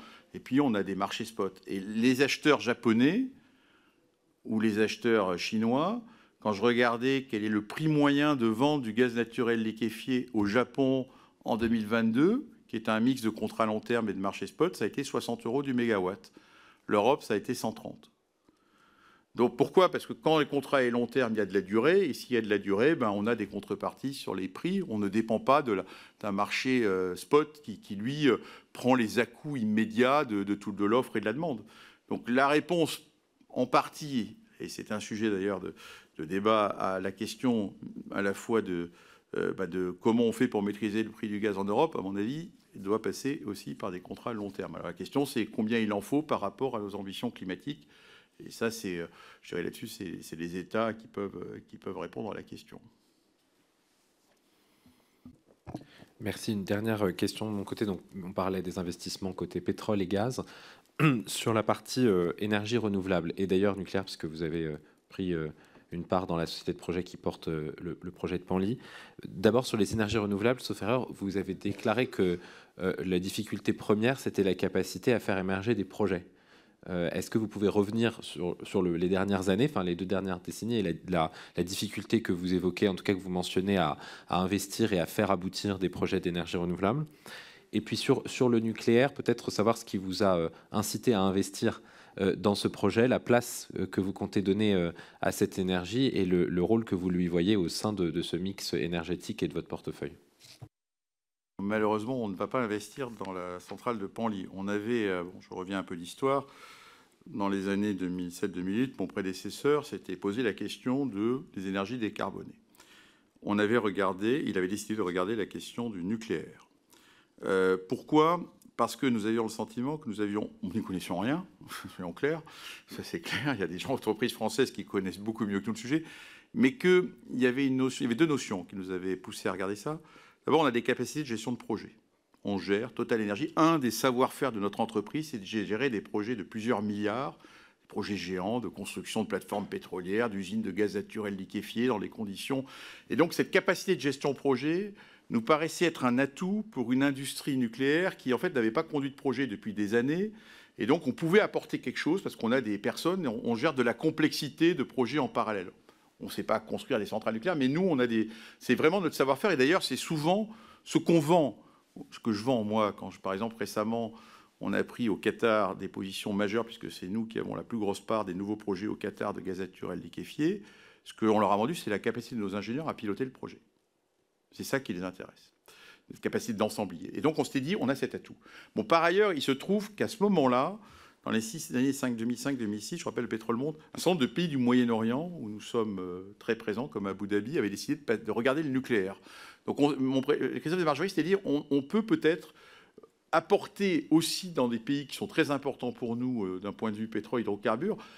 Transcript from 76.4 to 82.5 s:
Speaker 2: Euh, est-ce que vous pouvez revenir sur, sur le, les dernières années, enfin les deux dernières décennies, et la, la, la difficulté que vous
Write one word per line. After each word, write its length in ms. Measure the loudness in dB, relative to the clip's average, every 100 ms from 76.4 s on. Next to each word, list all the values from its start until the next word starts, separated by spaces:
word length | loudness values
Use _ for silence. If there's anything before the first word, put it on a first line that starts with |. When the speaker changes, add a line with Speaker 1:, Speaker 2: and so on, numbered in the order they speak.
| _ -20 _ _ -6
Speaker 2:
Euh, 200 | -2 0
est-ce 180 | -2 -2
que 80 | -2
vous 100 | -2
pouvez 200 | 2 2
revenir 560 | 4 2 2 0 0
sur, 320 | -10 -4 -4 -4
sur 180 | -2 0
le, 140 | 2 2
les 140 | 2
dernières 400 | 2 2 2 2
années, 160 | 4 2
enfin 140 | 0
les 120 | -2 -2
deux 100 | -2
dernières 340 | -2 -2 -6
décennies, 380 | -8 -8 -2 0
et 60 |
la, 80 | 0 -2 -2
la, 220 | 0 0 -2 -10 -4
la 60 |
difficulté 580 | -4 -2 -4 -6 0 0
que 100 | 2
vous 220 | -2 0